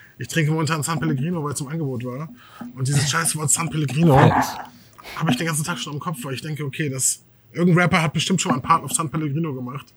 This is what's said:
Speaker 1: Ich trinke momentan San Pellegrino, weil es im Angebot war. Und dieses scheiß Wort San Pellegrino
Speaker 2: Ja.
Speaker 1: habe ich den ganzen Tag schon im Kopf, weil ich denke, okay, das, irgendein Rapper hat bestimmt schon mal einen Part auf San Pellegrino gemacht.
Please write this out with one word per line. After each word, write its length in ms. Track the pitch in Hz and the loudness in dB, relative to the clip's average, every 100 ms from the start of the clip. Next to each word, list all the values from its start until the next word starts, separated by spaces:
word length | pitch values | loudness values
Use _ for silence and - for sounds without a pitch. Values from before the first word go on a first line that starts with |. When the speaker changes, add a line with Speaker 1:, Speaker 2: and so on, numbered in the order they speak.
| - - | -18 -14
Speaker 1:
Ich 80 | - | -4
trinke 240 | 165 151 | 0 2
momentan 320 | 160 156 160 | 2 2 0
San 160 | 151 156 | -2 -2
Pellegrino, 440 | 165 135 160 175 | 0 0 -2 -2
weil 100 | 147 | -4
es 60 | 143 | -4
im 60 | 139 | -6
Angebot 380 | 165 139 120 123 | -4 -4 -4 -6
war. 240 | 127 160 - - - - 131 | -8 -10 -14 -20 -18 -12 -4
Und 120 | 131 | 0
dieses 220 | 143 151 | 2 2
scheiß 260 | 165 160 151 | 0 0 -2
Wort 140 | 156 | 0
San 180 | - 165 | 0 0
Pellegrino 440 | 156 139 131 170 135 | -2 0 4 6 8
Speaker 2:
Ja. 520 | 160 - - - - - - - - - | 8 6 0 -6 -14 -18 -20 -20 -14 -4
Speaker 1:
habe 160 | 160 | -2
ich 60 | - | 0
den 100 | 165 | 0
ganzen 160 | 156 | -2
Tag 160 | 160 170 | -2 -4
schon 140 | - | -6
im 60 | 143 | -6
Kopf, 200 | 180 160 | -6 -8
weil 120 | 139 127 | -8 -8
ich 60 | |
denke, 220 | 151 151 | -8 -6
okay, 240 | 147 - 151 | -6 -4 -4
das, 340 | 131 - - _ _ _ | -2 -2 -4 _ _ _
irgendein 280 | - 180 175 160 | 0 4 6 4
Rapper 180 | 180 | 2
hat 100 | 160 | 2
bestimmt 260 | 160 - 190 | 0 0 0
schon 120 | 180 | 2
mal 60 | 185 | 0
einen 40 | |
Part 220 | - 165 | 2 2
auf 100 | 139 | 2
San 160 | - 156 | -2 -2
Pellegrino 420 | 156 151 143 165 131 | -2 -2 -2 -2 -4
gemacht. 320 | 123 135 - | -8 -10 -14